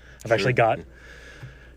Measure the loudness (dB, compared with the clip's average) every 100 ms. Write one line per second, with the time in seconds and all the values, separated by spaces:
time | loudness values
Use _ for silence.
0 | -20 -14 -2 0 2 2 2 0 -6 -20
1 | -20 -20 -20 -20 -20 -20 -20